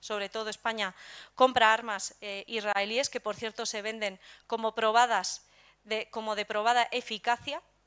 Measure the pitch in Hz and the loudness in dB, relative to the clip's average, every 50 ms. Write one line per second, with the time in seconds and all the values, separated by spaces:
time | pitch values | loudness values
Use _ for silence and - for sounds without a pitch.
0 | - - 214 202 202 190 - 220 214 214 208 - - 226 226 214 202 185 - - | -8 -6 -4 -4 -4 -4 -6 -6 -6 -6 -6 -4 -4 -4 -2 -2 -4 -4 -6 -10
1 | - - - - - - - - 262 262 240 247 226 214 220 226 233 226 202 190 | -18 -18 -18 -18 -18 -4 2 4 6 6 6 6 6 6 6 4 2 -4 -6 -6
2 | - - - - 214 202 196 196 - - 226 214 202 208 202 196 202 208 226 240 | -6 -8 -10 -10 -10 -10 -10 -10 -8 -6 -6 -4 -2 0 0 0 0 0 0 -2
3 | - - - - - 214 202 185 233 220 - - 226 - 226 208 202 220 220 220 | -2 -2 -4 -6 -6 -6 -6 -6 -8 -8 -6 -6 -6 -6 -6 -6 -6 -6 -6 -4
4 | 214 196 190 - - - - - _ - 233 226 220 220 220 226 220 214 220 233 | -6 -6 -6 -8 -18 -20 -20 -16 _ -6 -4 -2 -2 -2 0 2 2 4 6 6
5 | 247 233 220 185 185 - - - - _ _ _ - - _ _ _ 214 220 220 | 6 6 4 0 0 -2 -6 -8 -12 _ _ _ -20 -20 _ _ _ -6 -6 -6
6 | - - - 226 220 214 208 208 202 - 214 208 214 233 247 240 233 - 226 247 | -6 -6 -8 -6 -4 -4 -4 -4 -4 -2 -2 0 2 4 4 4 2 2 -2 -6
7 | - - 220 202 - 233 240 - - 285 285 349 - _ _ _ _ | -6 -6 -8 -4 0 0 -2 0 -2 -8 -8 -8 -10 _ _ _ _